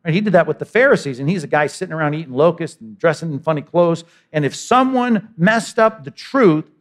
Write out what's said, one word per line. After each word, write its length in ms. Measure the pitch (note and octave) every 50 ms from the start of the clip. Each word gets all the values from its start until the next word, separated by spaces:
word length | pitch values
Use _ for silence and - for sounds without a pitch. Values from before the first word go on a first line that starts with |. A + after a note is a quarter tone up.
| -
Right? 80 | E3+
He 80 | D#3 G3+
did 140 | G#3 G#3+ F3
that 120 | F3 D3+
with 120 | D3+ D3+ -
the 80 | C#3+
Pharisees, 520 | - - A3 C4 C#4+ A3+ - - C#3+ B2+ A#2+
and 100 | C#3 D#3
he's 140 | G3+ F3
a 40 | C#3+
guy 200 | A#2+ D#3 D3 D3+
sitting 280 | C#3 - - F#3 D#3+ D#3+
around 180 | D#3+ D#3 D3
eating 220 | D3+ D#3 D#3+ C3 B2
locusts 480 | C3 D3 - - E3 E3 - - _
and 160 | A2+ A2 G#2 -
dressing 340 | - E3 D3 - E3 E3
in 80 | C#3+ C3
funny 220 | - D#3+ D#3+ D3
clothes. 420 | C#3+ - - F3 F3 E3+ E3 E3 - _ _ _ _ _
And 140 | - D3+ D3
if 100 | C3 -
someone 800 | - - - A#3 B3+ C4 C4 C4 B3 B3 B3 A3+ G3 - - - D#3+
messed 400 | E3+ G#3+ A3+ A3+ - - - A#3
up 260 | A3 A3 A3 - C3+
the 60 | -
truth, 600 | - - - - - C#4 A#3 F3+ D3+ D#3 - - _ _